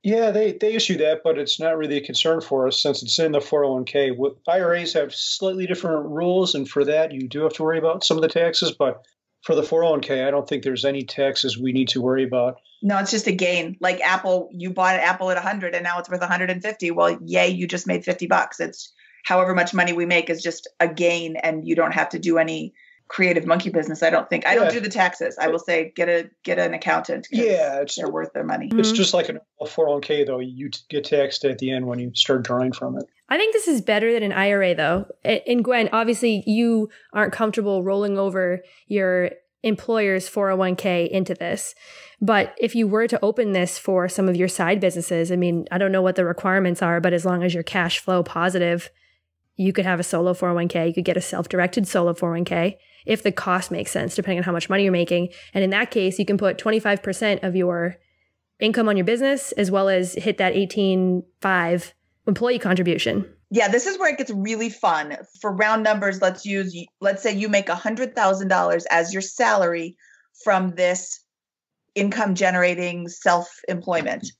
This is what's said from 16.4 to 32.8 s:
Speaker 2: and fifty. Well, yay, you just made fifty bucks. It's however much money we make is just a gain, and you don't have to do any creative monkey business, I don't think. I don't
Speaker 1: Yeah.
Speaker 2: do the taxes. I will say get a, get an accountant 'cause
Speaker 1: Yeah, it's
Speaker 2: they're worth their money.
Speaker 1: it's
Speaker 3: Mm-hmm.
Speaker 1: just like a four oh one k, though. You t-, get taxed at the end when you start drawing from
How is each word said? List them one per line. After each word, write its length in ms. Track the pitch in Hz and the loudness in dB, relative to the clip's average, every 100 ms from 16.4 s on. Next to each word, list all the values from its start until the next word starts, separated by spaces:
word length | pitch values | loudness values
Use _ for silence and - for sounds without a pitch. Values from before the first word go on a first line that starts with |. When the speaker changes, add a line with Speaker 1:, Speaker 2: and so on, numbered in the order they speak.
| 185 | -2
Speaker 2:
and 140 | 180 | -4
fifty. 280 | 214 214 175 | -6 -4 -4
Well, 280 | 170 170 170 | 2 0 0
yay, 240 | 170 180 180 | -2 2 2
you 180 | 185 175 | 0 -4
just 200 | 180 185 | -4 -2
made 180 | 175 | -4
fifty 200 | 180 175 | -2 -4
bucks. 340 | 175 180 - - | 0 0 0 -6
It's 320 | 165 - - _ _ _ | -8 -8 -20 _ _ _
however 300 | - 185 185 | 0 2 4
much 180 | 180 175 | 2 0
money 220 | 190 180 | 0 0
we 140 | 170 175 | 0 2
make 240 | 175 170 | 0 0
is 100 | 165 | -4
just 260 | 170 165 - _ | -4 -8 -16 _
a 80 | 170 | -2
gain, 480 | 160 170 170 165 | 2 0 0 -4
and 320 | 160 160 160 165 | -4 -4 -4 -2
you 80 | |
don't 180 | 160 160 | 0 2
have 160 | 147 180 | 0 -2
to 80 | 165 | -2
do 220 | 170 165 | 0 2
any 340 | 160 156 156 _ _ _ _ | 2 -4 -10 _ _ _ _
creative 380 | - 185 170 | 0 2 2
monkey 240 | 165 170 190 | 2 0 2
business, 320 | 165 151 156 | -2 -2 0
I 80 | 165 | 2
don't 200 | 160 - | 2 0
think. 180 | 170 - | -2 2
I 80 | |
don't 120 | 214 180 | 4 4
Speaker 1:
Yeah. 40 | |
Speaker 2:
do 80 | 233 | 2
the 100 | 208 | -4
taxes. 480 | 208 180 - - - | 0 0 0 -6 -2
I 120 | 160 | -2
will 100 | 165 | 0
say 320 | 165 165 160 - | 0 -2 -2 -2
get 100 | 175 | 0
a, 220 | 170 165 _ | 0 -2 _
get 140 | 180 175 | -4 0
an 160 | 170 | 0
accountant 540 | 165 180 160 - - - | -2 -2 -2 -2 -8 -4
'cause 100 | 226 | 0
Speaker 1:
Yeah, 420 | 226 185 147 139 | 2 2 2 0
it's 160 | 143 - | -4 -4
Speaker 2:
they're 120 | 147 | -4
worth 220 | 160 160 | -4 -6
their 140 | 151 | -6
money. 240 | 151 151 - | -6 -6 0
Speaker 1:
it's 160 | 226 220 | 2 4
Speaker 3:
Mm-hmm. 80 | |
Speaker 1:
just 180 | 226 185 | 2 2
like 160 | 180 165 | 2 0
a 360 | - _ _ 151 | -6 _ _ -6
four 220 | - 156 | 0 2
oh 20 | |
one 100 | 143 | 0
k, 220 | 139 147 | 0 0
though. 160 | 139 127 | 0 -2
You 300 | 127 127 143 | -6 -10 -10
t-, 100 | - _ | -12 _
get 140 | 147 | -6
taxed 400 | 139 147 139 - | 0 2 2 0
at 140 | 139 127 | -2 -2
the 140 | 131 | -4
end 160 | 131 127 | -2 -4
when 120 | 123 | -4
you 120 | 123 | -6
start 280 | - - 131 | -2 0 0
drawing 280 | 123 123 127 | 0 0 -2
from 260 | 123 | -4